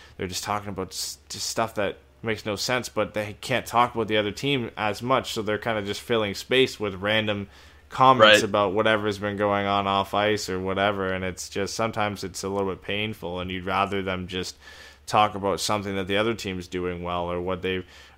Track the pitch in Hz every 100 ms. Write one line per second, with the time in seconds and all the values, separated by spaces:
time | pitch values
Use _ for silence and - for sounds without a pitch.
0 | - - 92 92 - 104 101 95 92 -
1 | - - - 104 - - 110 - 98 -
2 | - _ 113 104 110 101 - 127 113 110
3 | 101 107 104 101 - 131 - 117 123 117
4 | 104 107 104 - 139 139 117 - 107 101
5 | 120 127 - 117 104 104 120 110 101 101
6 | - 117 104 95 - 127 127 - 104 92
7 | 101 110 107 101 98 - - - - -
8 | 131 127 107 107 107 104 101 101 110 110
9 | 107 98 104 101 104 101 101 101 98 98
10 | 98 101 104 104 - 92 92 95 101 98
11 | 95 92 92 90 - 101 95 - 113 110
12 | 104 98 95 85 95 98 95 87 - 101
13 | 107 107 87 90 90 92 90 95 98 98
14 | 95 92 87 92 92 - - - - -
15 | - 113 104 98 98 82 - 107 101 98
16 | 95 98 113 113 101 92 85 92 90 87
17 | 87 87 87 90 90 90 90 92 - -
18 | -